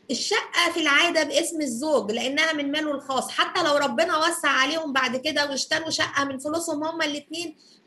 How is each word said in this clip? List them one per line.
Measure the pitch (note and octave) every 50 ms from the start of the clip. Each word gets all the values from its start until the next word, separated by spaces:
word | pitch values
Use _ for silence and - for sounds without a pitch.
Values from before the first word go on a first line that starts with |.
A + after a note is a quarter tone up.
| _ -
الشقة | B3 - - - G#4 A#4 A#4 - - E4+ F4 E4 E4
في | F4
العادة | D#4 D4 C#4 D4 E4+ F4 E4 D#4+
باسم | D4+ D4 C#4 D4 E4+ E4+ E4+ D#4
الزوج | D4 B3+ A3+ A3+ D4 D#4 D4 A#3 G3+ G3+
لأنها | A3 A#3 A3+ C4 C#4 D4+ D#4+ D#4+
من | D#4+ D4 C#4+ C#4
ماله | C#4+ D#4 D#4 D4+
الخاص، | C#4+ C4+ - - C4+ B3 A#3 -
حتى | - - E4+ - - F#4+
لو | E4 D4+ C#4+
ربنا | C#4+ C#4+ C4+ A#3 C#4 E4+ F4 E4 D#4
وسع | D#4+ E4+ E4+ - - C#4+
عليهم | C4+ C4 C4 C#4+ D#4+ D#4+ D#4+ D4
بعد | B3+ C4+ B3+ B3 A#3+
كده | C4 B3+ D#4 C#4 D4 D4 C#4+
واشتروا | C#4 B3 - - D#4 D#4+ D#4+ D#4
شقة | D4 D#4 - - - C#4 C#4
من | C#4 C4+ B3+
فلوسهم | - D4+ D#4 E4 E4 E4+ D4+ D4 D#4
هما | D#4+ E4 E4 D#4
الاتنين، | D4 C#4+ C#4+ - _ D#4 E4+ F4 D#4 - - _ _ - _ _